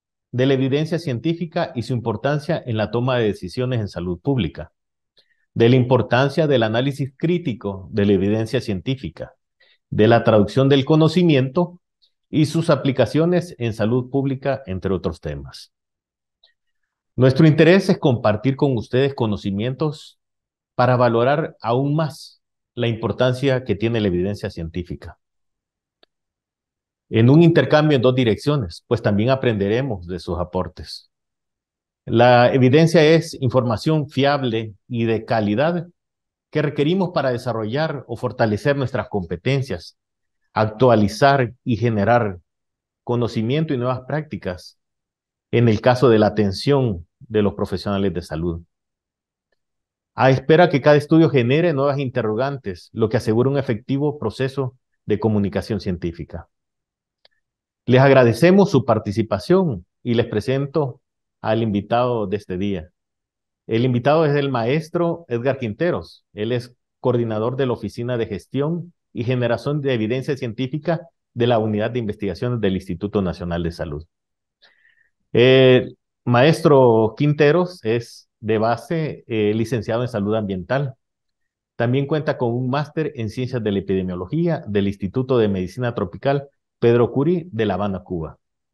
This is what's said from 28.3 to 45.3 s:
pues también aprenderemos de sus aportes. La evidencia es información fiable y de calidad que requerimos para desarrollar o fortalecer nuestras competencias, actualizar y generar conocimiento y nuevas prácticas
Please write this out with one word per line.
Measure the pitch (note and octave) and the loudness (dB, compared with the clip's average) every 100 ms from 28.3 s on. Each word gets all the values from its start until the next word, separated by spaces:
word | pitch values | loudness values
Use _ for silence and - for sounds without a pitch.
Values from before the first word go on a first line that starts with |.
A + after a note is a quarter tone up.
| G#2 C#3+ D3 F2+ - - | 0 0 -2 -4 -10 -6
pues | A#2+ | -2
también | A#2 G2+ A#2+ | 0 0 0
aprenderemos | C3 B2+ G#2+ G2 A2+ C#3 G2 E2+ | 0 0 0 0 -2 -2 -8 -10
de | F2+ | -12
sus | - E2+ | -8 -6
aportes. | F2 F#2 F2+ - D#2+ - _ _ _ _ _ _ _ _ _ _ | -4 -6 -6 -10 -18 -18 _ _ _ _ _ _ _ _ _ _
La | - A2+ A#2+ A#2+ B2 | -2 4 6 8 8
evidencia | C3+ B2+ D3 D#3+ E3 | 6 6 6 6 6
es | D3+ D#3+ D#3+ - | 6 4 2 -6
información | B2+ C3 A#2+ G#2 D#3+ D#3 C3+ | -2 0 0 -2 -2 -2 -2
fiable | - C3+ C#3+ B2+ A2 A2 - - | -2 0 0 -2 -4 -6 -14 -10
y | A#2+ A2+ | -4 0
de | A2 | -2
calidad | A2 A#2 G2+ G#2 D#3 F3 E3+ _ _ _ _ _ _ | -2 -2 0 0 0 -2 -6 _ _ _ _ _ _
que | D3+ | -4
requerimos | D3 - D3 F#3 F3 | -4 -2 0 0 -2
para | E3+ C3+ | -2 -2
desarrollar | A#2+ B2 A2 G#2+ C3+ D#3 C#3+ - | -4 -6 -6 -6 -4 -6 -8 -12
o | A#2 | -8
fortalecer | A#2+ - A2+ G#2 D3 C#3+ | -8 -2 0 0 0 -2
nuestras | B2 A2+ F#2+ | -2 -6 -6
competencias, | G#2 F2 F2 C3 C#3 - F2 - _ _ _ _ _ _ | -6 -6 -6 -2 -2 -4 -8 -12 _ _ _ _ _ _
actualizar | - G#2+ - B2+ A2+ G2+ - C#3 C#3 A#2+ - | -2 -2 2 4 4 2 2 2 2 -2 -6
y | - A2+ | -6 -2
generar | A#2+ A2 G2+ A#2+ G#2+ F2+ _ _ _ _ _ _ | -2 0 2 2 0 -8 _ _ _ _ _ _
conocimiento | - A#2+ A#2 A#2 A2 D3 D#3 | -6 -4 -2 -4 -2 -2 -2
y | C3 | -4
nuevas | B2 B2+ B2+ | -4 -6 -6
prácticas | D3 D3+ G2 F#2 F2 - _ _ _ _ _ _ | -8 -8 -10 -10 -12 -14 _ _ _ _ _ _